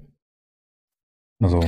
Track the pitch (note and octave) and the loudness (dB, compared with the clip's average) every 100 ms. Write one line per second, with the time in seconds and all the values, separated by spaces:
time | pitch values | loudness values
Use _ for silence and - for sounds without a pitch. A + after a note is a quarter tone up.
0 | - _ _ _ _ _ _ _ _ _ | -20 _ _ _ _ _ _ _ _ _
1 | _ _ _ - F2+ F2 | _ _ _ -4 -2 0